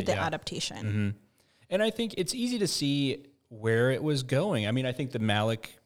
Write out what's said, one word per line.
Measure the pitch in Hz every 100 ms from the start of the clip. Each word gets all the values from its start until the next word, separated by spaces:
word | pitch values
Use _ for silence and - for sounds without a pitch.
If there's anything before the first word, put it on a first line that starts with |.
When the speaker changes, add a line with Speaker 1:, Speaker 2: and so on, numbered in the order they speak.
| 190
Speaker 1:
did |
Speaker 2:
it, |
Speaker 1:
the | 196
Speaker 2:
yeah. | 165
Speaker 1:
adaptation. | 160 - 165 - 101 110
Speaker 2:
Mm-hmm. | 104 101 107 _ _ _ _ _
And | 190
I | 330
think | - 226 -
it's | 175
easy | 254 247 247
to | 190
see | - 143 143 139 - - _ _
where | 110 113 113 123
it | 131
was | 151 139
going. | 127 131 208 131 104
I |
mean, | 127 127
I |
think | 123 131
the | 117
Malick | 107 104 110 113 - -